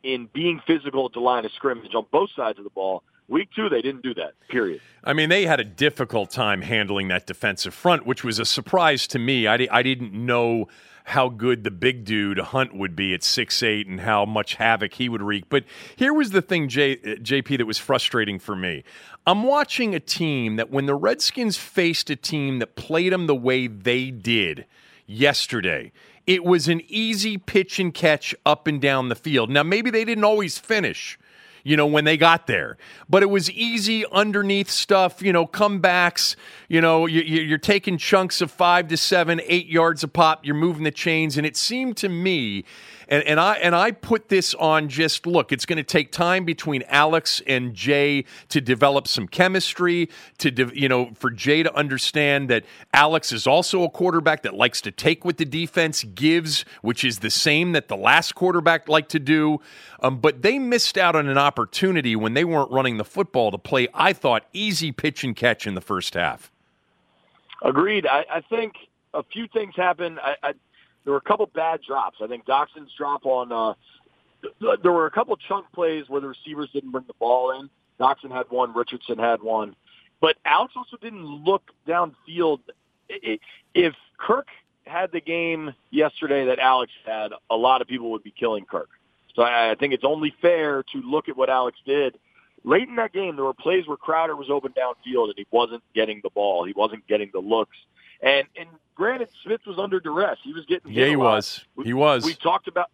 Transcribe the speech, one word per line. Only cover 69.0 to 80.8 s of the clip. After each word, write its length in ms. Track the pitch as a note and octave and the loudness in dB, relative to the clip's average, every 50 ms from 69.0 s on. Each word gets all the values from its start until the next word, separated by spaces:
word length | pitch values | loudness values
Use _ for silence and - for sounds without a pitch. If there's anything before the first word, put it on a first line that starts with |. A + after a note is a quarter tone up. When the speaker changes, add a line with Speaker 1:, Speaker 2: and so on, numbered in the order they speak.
| _ _ - | _ _ -10
Speaker 1:
a 80 | D3+ | -10
few 240 | - _ - G#3 A#3 | -10 _ -12 -12 -12
things 280 | G#3+ - A3+ G#3 F#3+ D#3+ | -2 0 0 0 0 -2
happened. 420 | F3+ F3+ F3+ E3+ D3+ F3 E3+ E3 D3+ | 0 0 0 0 -2 -4 -8 -6 -6
I, 140 | - C#3 C#3+ - | -4 -4 -4 -4
I, 100 | - C#3+ D3 _ _ _ _ _ _ _ _ _ _ | -6 -6 -6 _ _ _ _ _ _ _ _ _ _
there 80 | C#3+ | -2
were 60 | C#3 C#3 | -2 -2
a 40 | |
couple 240 | _ - G#3+ G#3 G#3+ | _ 0 0 0 0
bad 340 | - _ D#3+ D#3+ D#3+ E3 D#3 - | -4 _ -4 -2 -2 -4 -4 -6
drops. 320 | - C3+ C3+ G#2+ F2+ _ - | -6 -4 -4 -4 -4 _ -10
I 60 | G#2+ | -10
think 180 | A2+ B2 A#2 _ | -10 -10 -12 _
Doxson's 480 | - C3 C#3 D3 _ _ D#3 D3 C3 - - | -2 0 0 0 _ _ -20 -20 _ -12 -10
drop 260 | D3 C#3+ C#3+ C#3 - | -6 -6 -6 -4 -2
on, 280 | C3+ C3 B2+ B2 B2 | -2 -2 -2 -2 -4
uh, 220 | A#2+ A#2 A2+ A2 G#2+ _ _ _ _ _ _ _ _ _ _ _ _ _ | -4 -2 -2 -2 -4 _ _ _ _ _ _ _ _ _ _ _ _ _
th-, 120 | - - - _ | -18 -18 -12 _
th-, 180 | G#3 A#3 - - | -2 -2 -2 2
there 100 | - F3+ | 0 0
were 140 | F3 E3+ D#3+ | 2 2 0
a 40 | D3+ | 0
couple 260 | - A3 G#3 - G#3 | -2 -4 -2 -2 -4
chunk 300 | _ - - G3 G3 F#3 _ | _ -4 -6 -6 -6 -6 _
plays 320 | _ F3 E3+ E3 D#3+ D#3 C#3+ C3 | _ -4 -4 -4 -4 -6 -8 -6
where 120 | C#3 C#3+ | -8 -6
the 60 | C#3 | -6
receivers 420 | C3+ B2 - - D#3 D3+ D3 D3 C3+ | -8 -14 -16 -16 -14 -12 -10 -12 -8
didn't 180 | - C#3+ C#3 C3 | -8 -10 -10 -6
bring 140 | B2 C3 B2+ | -10 -10 -10
the 80 | - - | -10 -10
ball 380 | _ A#2 A#2 B2 B2+ B2+ B2+ | _ 0 2 2 2 2 -2
in. 180 | - C3+ C#3 C#3 _ _ _ _ _ - | -4 -6 -12 -18 _ _ _ _ _ 0
Doxson 320 | B2+ C3 C#3 _ - C3+ | 2 2 2 _ -8 -10
had 200 | C3 B2+ B2 _ | -8 -8 -8 _
one, 240 | B2 B2+ B2+ A#2+ A2+ | -2 -2 -2 -2 -2
Richardson 420 | A#2+ A#2+ - B2+ A#2+ - - A#2 | -4 -4 -4 -6 -14 -8 -8 -4
had 240 | G#2+ A#2 A#2 A#2 - | -2 0 0 0 -2
one. 360 | G#2 A2 A2 G#2+ G#2+ G2+ - _ _ _ _ _ _ _ _ _ | -2 -4 -4 -4 -4 -6 -12 _ _ _ _ _ _ _ _ _
But 160 | D#3+ D#3+ D#3 _ _ | 0 0 0 _ _
Alex 300 | C3+ D3 F3 A#3+ B3+ _ | 2 2 2 2 -2 _
also 200 | B3 | -16